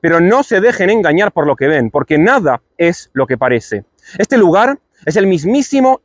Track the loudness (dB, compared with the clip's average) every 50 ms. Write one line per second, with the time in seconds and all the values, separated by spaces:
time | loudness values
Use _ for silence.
0 | 0 0 2 2 2 2 2 0 0 0 -2 0 0 0 0 0 -2 0 0 0
1 | 0 0 0 0 0 -2 -2 -2 -2 -2 -2 -2 0 0 0 0 -2 -2 -2 -4
2 | -2 _ 0 0 2 2 2 0 0 -2 -2 -4 _ _ _ -2 -2 -2 -2 -4
3 | -12 _ _ -4 -2 -2 -2 -2 -2 -2 -2 -2 -4 -6 -10 -10 -10 _ _ _
4 | _ -20 -6 -6 -4 0 2 2 2 4 4 2 2 0 -2 -6 _ _ _ _
5 | -8 -4 -2 0 0 0 0 -2 -2 -2 -2 -2 -2 -2 -2 0 2 2 0 -2